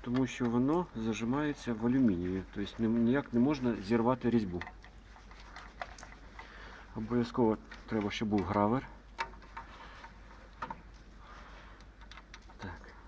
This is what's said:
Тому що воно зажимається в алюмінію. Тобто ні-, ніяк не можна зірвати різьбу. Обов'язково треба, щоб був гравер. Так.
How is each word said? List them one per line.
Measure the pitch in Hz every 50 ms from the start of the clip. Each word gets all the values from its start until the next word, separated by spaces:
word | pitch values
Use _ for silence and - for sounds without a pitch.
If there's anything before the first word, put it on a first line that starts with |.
Тому | - 123 120 131 131
що | 127 - - 127
воно | 120 117 120 127 139 156 175 180 151 -
зажимається | 117 110 113 110 101 113 113 127 143 151 147 143 - - 120 120
в | 107 113
алюмінію. | 120 123 135 131 113 95 85 90 90 92 95 92 - -
Тобто | 107 101 95 - -
ні-, | 117 110
ніяк | 113 117 117 117 127 143 139 -
не | - 120
можна | 120 139 151 139 127 120 113 -
зірвати | 98 95 117 117 113 120 131 127 123 120
різьбу. | 117 117 107 92 87 87 - - - - - - - - - - - - - - - - - - - - - - - - - - - - - - - - - - - - - - - - - - - - - - -
Обов'язково | 113 110 110 120 123 117 117 - - 120 110 110 101 - - - - -
треба, | - 113 110 101 104
щоб | - - 117 107
був | 104 104
гравер. | 90 85 101 104 101 104 117 135 - - - - - - - - - - - - - - - - - - - - - - - - - - - - - - - - - - - - - - - - - - - - - - - - - - - - - - - - - - - - - - - - - - - - - - - - - - -
Так. | - - 95 85 - - - - - -